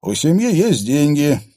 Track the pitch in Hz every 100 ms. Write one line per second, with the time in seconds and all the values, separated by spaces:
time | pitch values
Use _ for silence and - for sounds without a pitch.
0 | - 101 151 180 240 170 220 151 101 143
1 | 147 147 147 139 -